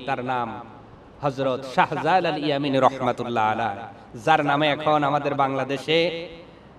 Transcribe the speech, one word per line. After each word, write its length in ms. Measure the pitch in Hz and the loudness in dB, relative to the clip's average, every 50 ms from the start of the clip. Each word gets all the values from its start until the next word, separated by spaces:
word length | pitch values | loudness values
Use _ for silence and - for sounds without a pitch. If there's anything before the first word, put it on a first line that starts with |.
| 131 | -4
তার 200 | 135 135 127 123 | -6 -6 -4 -4
নাম 340 | 127 127 123 120 110 107 120 117 110 - - - - - - - - - - | -4 -2 -2 -4 -4 -6 -10 -14 -16 -18 -20 -20 -20 -20 -20 -20 -20 -10 -4
হযরত 420 | - 147 131 131 135 131 127 123 135 131 - | -4 -4 -2 0 0 -2 -2 -2 -4 -2 0
শাহজালাল 720 | 180 165 - 160 160 156 156 180 185 170 170 151 147 143 | 0 2 2 0 -2 0 2 2 4 2 2 -2 -2 0
ইয়ামিনী 320 | 151 143 139 147 143 131 135 | 0 0 0 0 0 2 4
রহমাতুল্লাহ 760 | 131 120 131 131 127 123 120 - 123 123 120 113 110 110 | 4 4 4 2 0 -2 -2 -2 -4 -4 0 0 2 2
আলাইহি, 280 | 110 120 117 107 101 110 113 101 101 - - - - 120 107 | 2 0 -2 -4 -4 -6 -10 -14 -16 -18 -20 -18 -16 -4 2
যার 200 | 156 156 156 147 | 4 4 4 4
নামে 220 | 143 143 143 156 151 | 2 2 2 2 2
এখন 360 | 139 147 151 156 151 151 147 | 0 0 2 2 2 2 2
আমাদের 300 | 139 143 147 143 143 139 | 2 0 0 0 0 0
বাংলাদেশে 920 | 135 139 135 135 135 127 131 139 131 131 151 156 165 165 175 160 165 170 160 165 165 175 - - - - - - | 0 0 0 0 -2 -2 -4 -4 -4 -2 0 2 2 2 0 -2 -6 -10 -12 -14 -18 -20 -20 -20 -20 -20 -20 -20